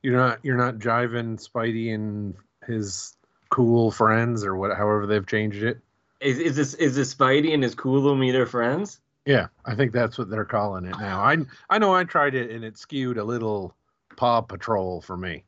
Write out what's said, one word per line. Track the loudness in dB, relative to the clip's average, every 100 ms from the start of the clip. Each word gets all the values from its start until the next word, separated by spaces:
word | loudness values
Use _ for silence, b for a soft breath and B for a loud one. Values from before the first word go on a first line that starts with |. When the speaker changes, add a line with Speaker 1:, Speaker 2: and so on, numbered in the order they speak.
Speaker 1:
You're | 2 4
not, | 4 0
you're | -2 0
not | 0 -2
jiving | 0 0 0 -2 -4 -8
Spidey | -8 -4 -2 -2 -2
and | -4 -4 -4 -6 -10 _ _
his | -8 -6 -6 -8 -12 _ _ _ _
cool | 2 6 6 4
friends | 4 4 4 2 -2
or | -2 -2
what, | -2 0
however | 2 0 2
they've | 0 0
changed | -2 -2 -2
it? | -4 -4 _ _ _ _
Speaker 2:
Is, | -2 0
is | 0
this, | 0 -2
is | 2 0
this | 2 -2
Spidey | 2 4 4 4
and | 2
his | 0
Coolometer | -2 0 2 4 2 2 2 2
friends? | 0 0 0 -4 -10 _ _
Speaker 1:
Yeah, | 2 2 2 _
I | -8
think | -2 0
that's | 0 -2 -4
what | -6
they're | -6
calling | -4 -2 -2 -4
it | -8 -8
now. | -6 0
I, | 2 2 -2 B B
I | 2
know | 4
I | 2
tried | 2 0 0 -2
it | -6
and | -8
it | -12 -14
skewed | -10 -4 -2 -2
a |
little | -4 -4 -2 -4 -6 _ _ _ _ -2
Paw | 2 2
Patrol | -2 -12 -2 -2 -2 -6
for | -8 -8
me. | -8 -10